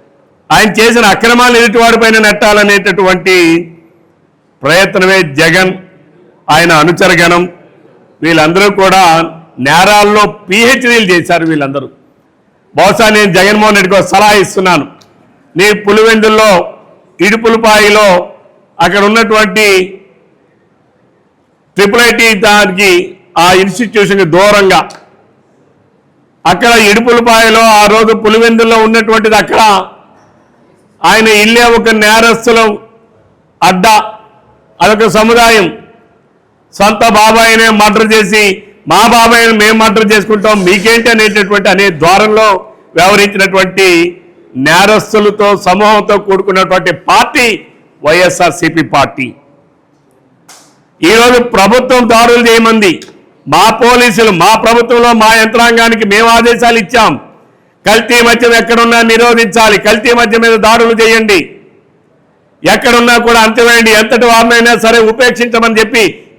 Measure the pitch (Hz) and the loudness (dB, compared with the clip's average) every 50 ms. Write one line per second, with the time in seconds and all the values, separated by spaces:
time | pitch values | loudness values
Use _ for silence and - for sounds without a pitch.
0 | _ _ _ _ _ _ _ _ _ - 156 180 208 214 170 214 220 233 226 240 | _ _ _ _ _ _ _ _ _ -2 0 0 0 0 0 0 0 0 0 0
1 | 226 202 185 - 220 233 240 240 247 247 240 233 233 226 202 233 233 233 233 220 | 0 0 0 0 0 0 2 2 2 2 2 2 0 0 0 0 2 2 2 2
2 | 233 226 220 220 214 208 202 - 233 208 208 208 208 202 202 196 185 208 180 202 | 2 2 2 2 0 0 0 0 0 0 2 2 2 0 0 -2 -2 -4 -2 -2
3 | 190 185 185 175 165 190 185 180 170 165 165 170 175 - - - _ _ _ _ | 0 0 -2 -2 -2 0 0 2 2 0 0 -2 -4 -10 -18 -20 _ _ _ _
4 | _ _ _ _ _ _ _ _ _ _ _ _ - 139 165 185 196 - 208 196 | _ _ _ _ _ _ _ _ _ _ _ _ -4 -2 0 0 0 0 -2 -2
5 | 185 190 190 190 180 151 135 143 - 160 165 185 185 185 185 185 - - _ _ | 0 0 0 0 -2 -4 -2 -2 -2 0 0 0 -2 -2 -4 -8 -16 -20 _ _
6 | _ _ _ _ _ _ _ _ _ - 151 156 170 170 165 151 151 175 170 - | _ _ _ _ _ _ _ _ _ -2 0 0 2 2 2 2 2 0 0 0
7 | 202 185 185 165 170 170 175 175 180 180 - - - _ _ _ _ _ _ _ | 0 0 2 2 2 2 0 0 -2 -4 -10 -20 -20 _ _ _ _ _ _ _
8 | _ _ _ _ 147 160 170 156 156 160 175 190 202 208 190 196 190 185 185 190 | _ _ _ _ -4 -2 0 0 0 0 0 0 0 0 0 0 0 2 2 2
9 | 185 165 160 165 165 160 - - - _ _ 131 127 139 151 170 190 202 208 208 | 2 2 2 0 -2 -4 -10 -18 -20 _ _ -6 -4 -2 0 2 2 2 2 2
10 | 208 208 208 214 208 180 - - - - 185 220 233 247 262 254 254 240 240 226 | 2 2 2 0 0 -2 -4 -12 -8 -4 -2 0 0 0 0 0 0 0 0 0
11 | 214 180 180 170 151 - 175 165 165 160 160 151 143 135 139 143 127 120 - _ | 0 0 -2 -2 0 -2 -4 -2 -2 -2 -2 -4 -4 -6 -6 -10 -10 -12 -18 _
12 | _ _ _ _ _ _ _ _ _ _ _ _ _ _ _ 147 170 202 202 - | _ _ _ _ _ _ _ _ _ _ _ _ _ _ _ 0 0 0 0 0
13 | 233 214 214 214 208 202 165 180 185 202 214 214 214 214 208 202 185 180 196 190 | 0 0 2 0 0 0 0 0 0 0 0 0 0 0 0 0 0 0 0 0
14 | 165 - 185 196 214 208 208 202 180 - - 208 190 185 175 147 135 - - - | 0 0 0 0 2 2 2 0 0 -2 -4 -4 -2 -2 -2 -2 -4 -8 -16 -20
15 | _ _ _ _ _ _ _ _ _ _ _ 160 190 214 208 208 202 196 202 220 | _ _ _ _ _ _ _ _ _ _ _ -2 0 0 -2 -2 -2 0 0 2
16 | 220 226 226 220 208 220 220 220 220 214 190 175 175 - - - _ _ _ _ | 2 2 2 2 0 0 2 2 2 2 2 0 -2 -6 -14 -20 _ _ _ _
17 | _ _ _ - 170 208 214 226 233 226 226 220 226 220 214 208 208 208 208 214 | _ _ _ -4 -2 -2 -2 -2 -2 -2 -2 0 0 0 2 2 2 2 2 2
18 | 208 196 180 175 - - - - _ _ _ _ _ _ _ - 175 175 180 202 | 2 2 2 0 -4 -8 -16 -20 _ _ _ _ _ _ _ -4 -2 -2 0 0
19 | 202 208 220 226 226 202 220 214 214 196 180 214 214 202 190 185 185 - - - | 0 0 0 0 0 0 0 0 0 -2 -2 -2 0 0 0 0 -2 -4 -10 -20
20 | - _ _ _ _ _ _ _ _ _ _ _ _ _ _ _ _ _ _ _ | -20 _ _ _ _ _ _ _ _ _ _ _ _ _ _ _ _ _ _ _
21 | _ _ _ _ _ _ _ _ _ _ _ _ _ _ _ - 202 202 233 233 | _ _ _ _ _ _ _ _ _ _ _ _ _ _ _ -6 -4 -2 -2 -2
22 | 240 233 226 226 233 226 214 190 220 208 208 208 208 190 180 190 208 190 175 175 | -2 -2 -2 -2 -2 -2 -2 -2 -2 0 2 0 0 -2 -2 -2 0 0 0 -2
23 | 185 - - _ _ _ _ 170 170 180 190 190 190 196 - - 240 196 214 214 | -2 -6 -14 _ _ _ _ -2 0 2 2 0 0 -2 -4 -6 -8 -4 -4 -4
24 | 202 170 202 196 185 160 160 175 196 208 208 202 196 190 180 160 - - - - | -2 -2 -2 -2 -2 0 0 2 2 2 2 2 2 2 0 0 -2 -6 -14 -20
25 | - _ _ _ _ _ _ _ _ _ _ _ _ _ _ _ _ _ _ _ | -20 _ _ _ _ _ _ _ _ _ _ _ _ _ _ _ _ _ _ _
26 | _ _ _ _ _ _ _ _ - 165 185 175 254 240 233 226 220 202 208 233 | _ _ _ _ _ _ _ _ -4 -2 -2 0 0 0 2 2 2 2 0 0
27 | 233 247 233 233 233 233 226 226 226 226 220 240 233 226 214 208 208 202 214 226 | 0 0 0 2 2 2 2 2 2 2 2 2 2 2 4 2 2 2 2 2
28 | 226 214 226 208 220 214 220 226 226 233 233 226 233 226 226 226 220 220 226 233 | 2 0 0 0 0 0 0 2 2 2 2 0 0 0 2 0 0 0 0 -2
29 | 220 220 220 226 214 220 220 208 190 - - - 220 214 196 190 185 - - - | -2 0 -2 0 0 0 0 0 -2 -2 -2 0 2 2 2 0 -4 -8 -16 -20
30 | _ _ _ _ _ _ _ _ _ _ _ _ _ _ _ _ _ _ _ _ | _ _ _ _ _ _ _ _ _ _ _ _ _ _ _ _ _ _ _ _
31 | - 170 196 220 220 220 214 208 214 220 233 240 240 240 233 233 202 226 220 214 | -2 0 0 2 0 0 0 0 0 0 0 2 2 2 0 0 0 0 0 0
32 | 214 214 220 226 226 233 214 - - 240 233 226 226 214 208 - - - _ _ | 0 2 2 2 2 0 -2 0 -2 0 0 2 0 0 -2 -6 -12 -20 _ _
33 | _ _ _ _ _ _ _ _ _ _ _ _ 165 180 185 185 190 226 214 208 | _ _ _ _ _ _ _ _ _ _ _ _ -2 -2 0 0 0 2 2 2
34 | - - - - - _ _ _ _ _ _ _ _ _ _ - 170 196 214 202 | 0 -4 -12 -20 -20 _ _ _ _ _ _ _ _ _ _ -4 -2 -2 0 0
35 | 226 208 156 220 220 226 233 233 233 233 226 214 185 151 - - - - - _ | 0 0 0 0 0 2 2 2 2 2 2 0 0 -2 -6 -12 -20 -20 -20 _
36 | _ _ _ _ _ _ _ _ _ _ _ _ _ _ - - 196 214 220 214 | _ _ _ _ _ _ _ _ _ _ _ _ _ _ -6 -2 -2 -2 0 0
37 | 240 233 208 208 214 220 220 233 226 226 226 220 226 226 220 208 208 214 196 220 | 0 0 2 2 2 2 2 2 2 2 2 2 0 0 2 2 0 0 2 0
38 | 226 214 220 220 208 175 214 214 208 196 190 - - - _ _ _ 147 165 190 | 0 0 0 0 0 0 -2 0 0 -2 -2 -6 -12 -20 _ _ _ -2 0 2
39 | 226 233 240 233 226 226 240 233 233 226 226 214 208 214 220 220 220 220 196 220 | 2 2 2 2 2 2 2 2 2 0 0 2 0 0 2 2 0 0 0 0
40 | 214 202 220 208 190 214 214 208 190 214 214 208 185 175 202 208 - 226 233 233 | 0 0 0 -2 0 -2 -2 -2 0 0 0 0 0 0 0 0 0 0 0 0
41 | 226 240 226 220 214 214 196 208 202 190 208 202 190 208 185 190 202 196 170 139 | 0 0 0 0 0 0 0 -2 -2 -2 -4 -2 0 0 0 0 0 -2 -2 0
42 | 156 170 190 202 214 214 214 220 220 214 240 185 - - - _ _ _ - 160 | 0 0 2 2 0 0 2 2 2 2 0 -2 -4 -14 -20 _ _ _ -2 0
43 | 175 190 208 196 202 202 208 196 190 185 185 190 180 180 185 190 190 185 175 165 | 2 2 2 2 0 -2 -2 -2 -4 -2 0 -2 -2 -2 -2 -2 0 0 2 0
44 | 170 175 - - - - _ _ _ _ - 127 135 151 165 180 202 208 220 202 | -2 -4 -6 -12 -20 -20 _ _ _ _ -10 -4 -2 0 0 2 2 2 0 -2
45 | - - - 214 208 208 196 - 208 202 202 - - 180 180 202 214 208 214 208 | -2 -2 -2 0 0 0 -2 0 0 0 0 -2 -2 -2 0 0 0 0 0 0
46 | 202 - 208 196 202 202 190 190 196 202 185 190 185 170 185 185 165 180 165 - | 0 -2 -2 -2 -2 -2 -4 -2 -2 -2 -2 -2 -2 0 -2 -2 -2 -4 -6 -6
47 | - - 180 214 240 240 - 294 247 233 202 - - - _ _ _ _ _ _ | -4 -2 0 0 0 -2 -2 -2 -2 -2 -4 -6 -12 -20 _ _ _ _ _ _
48 | 143 147 165 175 185 175 170 - 180 165 160 - 165 160 165 165 143 - 151 143 | -4 -2 0 0 0 0 0 -2 -2 -2 -2 -4 -6 -4 -4 -4 -6 -2 -2 -2
49 | 135 - - - 131 117 - - _ _ _ _ _ _ _ _ _ _ _ _ | -2 -2 -4 -10 -12 -12 -12 -20 _ _ _ _ _ _ _ _ _ _ _ _
50 | _ _ _ _ _ _ _ _ _ - - - _ _ _ _ _ _ _ _ | _ _ _ _ _ _ _ _ _ -20 -20 -20 _ _ _ _ _ _ _ _
51 | 151 170 214 226 240 247 254 240 240 - - 190 196 202 240 254 247 254 254 247 | -2 0 2 2 2 2 2 0 -2 -2 -2 -2 0 0 0 -2 0 0 0 0
52 | 240 220 233 226 233 240 240 240 233 233 226 226 226 226 226 220 208 180 151 - | 0 0 2 2 2 2 2 2 2 2 2 2 2 0 0 0 0 -2 -2 -4
53 | - - - - _ _ _ _ _ 127 143 170 196 226 220 - 240 233 247 247 | -10 -20 -20 -20 _ _ _ _ _ -2 0 2 2 0 0 0 0 0 2 2
54 | 247 240 180 220 226 220 190 160 170 202 - 214 - 220 233 233 233 233 240 240 | 0 0 0 0 0 0 0 0 0 0 0 0 0 0 0 0 0 0 0 0
55 | 233 240 233 220 214 220 226 226 220 220 208 233 233 233 233 233 233 233 233 214 | 2 2 2 2 2 2 2 2 0 0 0 0 0 0 2 0 0 0 0 -2
56 | 226 202 196 214 233 233 233 233 226 240 240 233 240 233 233 233 202 - 254 240 | -2 -2 0 0 2 2 2 2 2 0 0 0 0 0 0 -2 -4 -2 -2 0
57 | 220 185 143 107 - - - _ _ _ _ _ _ _ _ _ _ 190 214 226 | 0 0 -2 -4 -12 -20 -20 _ _ _ _ _ _ _ _ _ _ -2 -2 -2
58 | 220 - 240 240 233 233 233 233 247 233 233 226 208 226 233 226 233 233 233 233 | 0 -2 -2 0 2 0 0 0 0 0 0 0 0 0 0 0 0 0 0 0
59 | 233 226 226 226 240 240 233 233 233 202 175 233 220 214 208 190 - 208 220 226 | 0 0 0 2 2 2 2 0 -2 -2 0 0 2 2 0 0 0 -2 -2 0
60 | 226 240 240 240 233 214 226 226 226 233 226 214 196 214 233 233 233 226 226 220 | 0 -2 0 0 0 0 0 0 0 0 0 2 2 0 2 2 0 0 0 0
61 | 226 226 226 226 220 214 202 165 - - - - - _ _ _ _ _ _ _ | 0 0 0 0 0 0 -2 -2 -2 -6 -14 -20 -20 _ _ _ _ _ _ _
62 | _ _ _ _ _ _ _ _ _ _ _ _ - 170 214 208 - 247 233 240 | _ _ _ _ _ _ _ _ _ _ _ _ -2 -2 -2 0 0 0 0 0
63 | 240 240 240 240 233 233 233 233 220 220 220 247 233 233 233 233 226 226 214 214 | 2 2 0 0 0 0 0 2 0 0 0 0 0 2 2 2 2 2 0 0
64 | 220 226 277 220 240 233 233 226 233 240 233 233 233 240 240 214 220 220 226 233 | 0 0 0 0 2 2 2 2 2 2 0 2 2 0 0 0 0 0 2 2
65 | 220 220 220 240 254 240 - 208 240 240 226 240 226 233 220 220 220 208 262 233 | 0 0 0 0 -2 -2 -2 -2 -4 -4 -2 -2 -2 -2 -2 -2 -2 -2 -2 -2
66 | 208 160 131 - - _ _ | -2 -2 -4 -8 -20 _ _